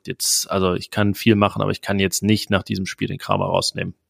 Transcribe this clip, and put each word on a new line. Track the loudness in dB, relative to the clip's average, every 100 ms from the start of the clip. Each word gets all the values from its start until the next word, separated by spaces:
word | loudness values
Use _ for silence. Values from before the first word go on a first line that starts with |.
| -12
jetzt, | -6 -2 -2 0
also | 0 0
ich | 0 -4
kann | 0 0
viel | 2 4 6
machen, | 4 2
aber | -2
ich | -4
kann | -4 0
jetzt | 0 0
nicht | 2 2 2
nach | -2
diesem | 0 -4 -6
Spiel | -6 -6
den | -6
Kramer | -2 -2 0
rausnehmen.“ | 0 -2 -4 -8 -10